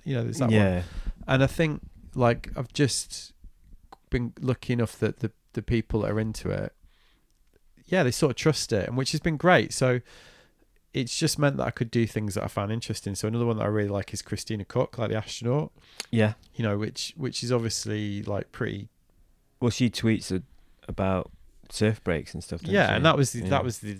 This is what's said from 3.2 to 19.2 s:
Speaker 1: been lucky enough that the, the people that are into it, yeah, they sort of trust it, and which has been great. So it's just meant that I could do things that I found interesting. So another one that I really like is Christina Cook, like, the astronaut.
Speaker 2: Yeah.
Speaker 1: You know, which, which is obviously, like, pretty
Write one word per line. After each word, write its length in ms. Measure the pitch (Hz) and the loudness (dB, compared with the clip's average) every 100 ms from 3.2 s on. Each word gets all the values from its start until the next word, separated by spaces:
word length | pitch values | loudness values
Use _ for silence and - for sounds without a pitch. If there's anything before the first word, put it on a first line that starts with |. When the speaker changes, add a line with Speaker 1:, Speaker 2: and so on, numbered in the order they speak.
| - - - - - - - - - | -16 -20 -20 -20 -20 -20 -20 -20 -4
Speaker 1:
been 240 | 131 117 - | -2 -2 -4
lucky 320 | 127 123 - | -2 -2 0
enough 260 | 120 110 - | 0 0 0
that 200 | 107 - | -2 0
the, 120 | 110 _ _ | -4 _ _
the 80 | - | -8
people 400 | - 117 - 110 | 0 0 2 0
that 100 | 101 | 0
are 80 | 104 | 0
into 300 | 110 107 - | -2 -4 -4
it, 240 | 98 - _ - _ _ _ _ _ _ _ _ _ - | -2 -4 _ -20 _ _ _ _ _ _ _ _ _ 0
yeah, 180 | 185 | 4
they 80 | 131 | 4
sort 200 | - 147 | 4 2
of 40 | 120 | 4
trust 380 | 151 - - | 2 2 0
it, 160 | 104 - | 0 0
and 80 | 123 | -2
which 160 | 135 | -2
has 80 | 156 | -2
been 160 | 175 151 | -2 2
great. 340 | 175 165 - | 6 6 4
So 300 | - 127 123 - - - - _ _ _ _ _ | 2 2 2 -2 -20 -20 -20 _ _ _ _ _
it's 240 | - 120 - | -4 -4 0
just 220 | 156 - | 0 2
meant 160 | 147 135 | 0 2
that 100 | 123 | -2
I 40 | |
could 180 | - 117 | -2 0
do 160 | 120 113 | 2 2
things 280 | 113 104 98 | 0 -2 -4
that 80 | |
I 40 | 104 | -4
found 260 | - 101 | -2 -2
interesting. 420 | 113 - 110 101 98 | -2 -4 -6 -4 -4
So 140 | 107 | -2
another 160 | 117 117 | 0 0
one 100 | 110 | 0
that 60 | |
I 40 | 104 | 0
really 200 | 107 101 | 0 0
like 240 | 101 - | -2 -4
is 80 | 107 | -8
Christina 440 | - 104 - 110 95 | -8 -8 -6 -6 -4
Cook, 320 | 123 139 - | -2 -2 -2
like, 140 | 107 | -2
the 40 | 107 | -2
astronaut. 560 | - - 117 139 156 _ - - - | -4 -6 -2 0 -2 _ -20 -16 -2
Speaker 2:
Yeah. 240 | 113 107 - - - | 2 2 0 -12 -4
Speaker 1:
You 80 | |
know, 140 | 113 101 | -2 0
which, 360 | 107 - - - | -4 -6 -10 -6
which 260 | 131 - | -6 -4
is 120 | 120 | 0
obviously, 680 | 123 113 - 110 107 104 101 | 0 0 -4 -4 -4 -4 -6
like, 280 | - 101 - | -4 -6 -6
pretty 380 | - 113 101 104 _ _ _ | -6 -6 -6 -10 _ _ _